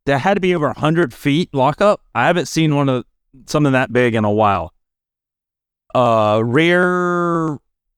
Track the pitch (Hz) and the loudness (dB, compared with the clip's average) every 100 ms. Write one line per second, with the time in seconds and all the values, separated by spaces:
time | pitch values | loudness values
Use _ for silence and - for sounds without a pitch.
0 | - 139 180 208 180 175 147 - 151 165 | -4 -2 0 0 0 -2 -2 -2 -2 0
1 | 147 - 147 147 185 139 131 147 208 196 | -2 -4 -2 -2 -2 -2 -2 0 0 0
2 | _ 113 135 180 135 160 160 143 139 127 | _ -2 0 0 -2 0 0 2 0 -2
3 | - _ _ 131 - 151 147 131 127 120 | -6 _ _ -20 -6 0 2 0 0 0
4 | 123 110 107 104 104 95 80 - _ _ | 0 0 0 2 2 0 -4 -14 _ _
5 | _ _ _ _ _ _ _ _ _ 127 | _ _ _ _ _ _ _ _ _ 0
6 | 120 113 107 110 117 131 170 175 180 180 | 2 2 2 2 0 0 2 2 0 0
7 | 180 175 175 170 160 135 - _ _ | -2 -2 -2 -2 -4 -6 -14 _ _